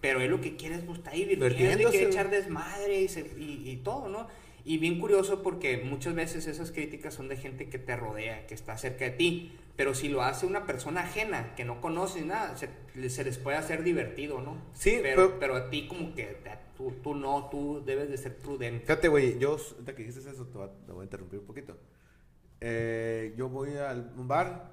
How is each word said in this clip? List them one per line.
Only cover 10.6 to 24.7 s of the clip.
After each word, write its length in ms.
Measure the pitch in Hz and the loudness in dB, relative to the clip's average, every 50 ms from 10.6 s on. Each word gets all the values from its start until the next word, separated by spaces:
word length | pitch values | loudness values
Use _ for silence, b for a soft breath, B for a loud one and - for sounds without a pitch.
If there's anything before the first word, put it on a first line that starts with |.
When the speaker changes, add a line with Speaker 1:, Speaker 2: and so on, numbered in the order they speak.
| 196 - | 0 -2
Speaker 1:
persona 340 | 139 123 - 151 156 180 | -4 -4 -2 -2 -2 -2
ajena, 540 | 175 175 - 208 220 220 185 131 113 113 - | -2 -2 -2 -2 -2 0 0 -2 -2 -4 -6
que 100 | - 123 | -6 -6
no 160 | 120 120 120 | -4 -4 -4
conoce 420 | - 165 160 175 190 180 175 175 151 | -2 -2 0 0 0 -2 -2 -4 -4
nada, 320 | 156 190 220 214 175 127 | -2 0 0 -2 -2 -4
se, 140 | - - - - - - - - 127 127 123 | -6 -8 -10 -10 -14 -16 -14 -10 -4 -4 -4
se 140 | 123 - 135 | -2 -2 -2
les 140 | 131 123 - | -2 -2 -2
puede 180 | 131 139 143 156 | -2 0 0 0
hacer 240 | 156 - 165 160 165 | 0 0 -2 0 2
divertido, 580 | 180 170 143 120 - - 123 143 147 143 123 | 2 2 2 2 -2 -4 -6 -4 -4 -4 -4
¿no? 160 | 131 - - - - - - | -6 -6 -8 -10 -12 -14 -10
Speaker 2:
Sí, 260 | - - 196 - - | 2 4 4 6 6
Speaker 1:
Pero, 140 | 135 135 135 | 4 4 8
Speaker 2:
pero 240 | 135 185 190 - - | 8 8 8 8 4
Speaker 1:
pero 160 | 143 135 127 | 0 2 2
a 140 | 127 123 127 | 2 0 0
ti 160 | 139 147 147 - | -2 -4 -4 -4
como 260 | 175 175 147 - - | -6 -6 -6 -6 -6
que 120 | - 113 | -6 -8
te, 260 | 101 - - - - 107 - - - - - | -8 -8 -12 -12 -14 -14 -14 -16 -18 -12 -6
tú, 160 | 131 131 123 127 | -6 -6 -6 -4
tú 140 | 127 147 147 | -4 -4 -4
no, 320 | 143 139 135 143 139 123 - | -2 0 0 0 0 0 -2
tú 320 | - 143 143 143 147 147 - | -4 -2 -2 -2 -2 -4 -2
debes 260 | 131 135 139 143 143 | 0 0 0 0 0
de 60 | 139 127 | -4 -4
ser 200 | 131 131 123 - | -6 -6 -10 -8
prudente. 440 | - 143 143 131 123 117 120 117 | -8 -6 -4 -2 -2 -2 -4 -4
Speaker 2:
Fíjate, 260 | - - 156 156 156 170 | 2 2 4 6 6 8
güey, 320 | 151 147 135 127 - 113 | 8 8 8 6 4 4
yo, 180 | 131 143 151 151 - - | 4 2 2 2 -2 -8
ahorita 240 | - - 123 120 131 | -12 -12 -12 -12 -10
que 80 | - 110 | -10 -10
dijiste 260 | 110 123 135 131 139 | -10 -10 -12 -12 -12
eso, 160 | 139 131 120 | -12 -12 -12
te 120 | - - 104 | -12 -10 -10
voy 100 | 98 98 | -10 -12
a, 180 | 98 98 - | -12 -16 -16
te 60 | - | -14
voy 100 | 92 90 | -14 -12
a 20 | 95 | -12
interrumpir 340 | 98 98 98 95 87 92 101 | -10 -10 -12 -10 -10 -10 -12
un 60 | 101 101 | -12 -12
poquito. 300 | 113 135 143 131 - - - b b b b b b b b b b b _ - - - | -14 -14 -14 -14 -16 -18 -20 b b b b b b b b b b b _ -20 -16 -8
Eh, 720 | 113 117 117 117 113 113 113 113 113 113 113 113 113 110 110 113 | -4 -2 -2 0 0 0 -2 -2 -2 -2 -2 -2 -4 -6 -4 -4
yo 120 | 127 127 | -6 -4
voy 260 | 127 135 135 143 147 143 | -4 -4 -4 -4 -4 -4
a 160 | 143 139 127 | -4 -4 -4
un 340 | 123 120 120 - 123 127 127 | -6 -6 -8 -10 -10 -2 2
bar 440 | 139 160 180 180 175 - - - | 2 2 2 2 -2 -10 -12 -16